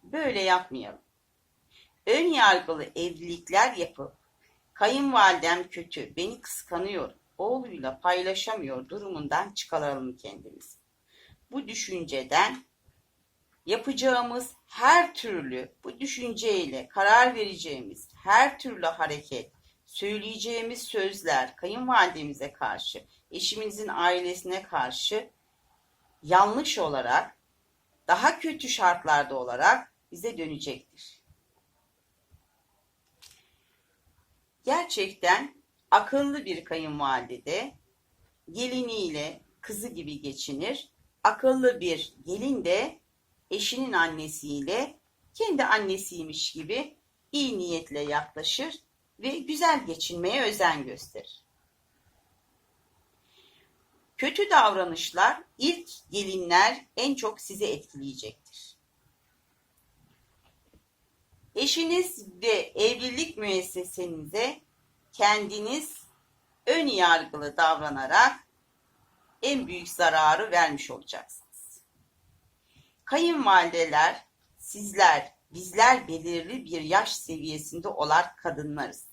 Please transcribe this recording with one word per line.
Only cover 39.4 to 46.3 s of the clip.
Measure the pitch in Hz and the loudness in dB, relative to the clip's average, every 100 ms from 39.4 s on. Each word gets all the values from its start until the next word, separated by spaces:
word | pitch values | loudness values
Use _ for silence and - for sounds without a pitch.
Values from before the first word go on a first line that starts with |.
| _ _ | _ _
kızı | - 202 233 | -14 -10 -10
gibi | 160 151 147 | -10 -12 -10
geçinir. | 147 135 - 139 190 269 - _ _ _ | -10 -10 -10 -6 -6 -8 -10 _ _ _
Akıllı | 202 220 262 262 254 240 | 2 4 2 4 2 2
bir | 175 156 - _ - | -2 -4 -6 _ -10
gelin | 196 254 254 170 | -6 -4 -2 0
de | 190 277 - _ _ _ _ _ | 0 0 -8 _ _ _ _ _
eşinin | 196 208 247 262 | -6 -4 -4 -2
annesiyle | 196 165 160 156 151 147 143 139 214 294 - _ _ _ | 2 0 -2 -10 -12 -8 -8 -4 -4 -4 -8 _ _ _
kendi | - 440 311 | -6 -2 0
annesiymiş | 254 214 196 190 - 170 160 | 2 2 0 -4 -6 -10 -10